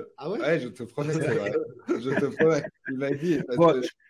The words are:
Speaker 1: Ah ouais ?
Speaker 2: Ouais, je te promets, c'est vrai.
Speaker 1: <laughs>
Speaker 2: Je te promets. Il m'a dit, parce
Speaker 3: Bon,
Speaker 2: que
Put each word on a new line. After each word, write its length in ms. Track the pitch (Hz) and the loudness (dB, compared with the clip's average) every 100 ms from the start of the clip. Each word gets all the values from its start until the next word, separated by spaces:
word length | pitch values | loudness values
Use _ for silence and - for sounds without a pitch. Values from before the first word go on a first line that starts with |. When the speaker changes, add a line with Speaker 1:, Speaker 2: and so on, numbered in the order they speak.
| - - | -10 -10
Speaker 1:
Ah 120 | 147 | -8
ouais ? 80 | 233 | -4
Speaker 2:
Ouais, 220 | 147 165 | 0 0
je 80 | 123 | -2
te 140 | 104 | -10
promets, 320 | 117 - 147 | -10 -6 -2
c'est 60 | 156 151 | 0 0
vrai. 160 | 104 101 113 - | 0 0 -2 -4
Speaker 1:
<laughs> 160 | - - | -8 -4
Speaker 2:
Je 220 | - 123 | -2 0
te 160 | - 139 | 0 0
promets. 360 | - 160 117 - - - | 2 4 4 -2 -10 -8
Il 80 | 131 | -4
m'a 140 | 139 | -2
dit, 260 | 139 175 143 117 | -2 0 0 0
parce 100 | 156 | 4
Speaker 3:
Bon, 160 | 170 | 6
Speaker 2:
que 140 | - - - | 6 -2 -10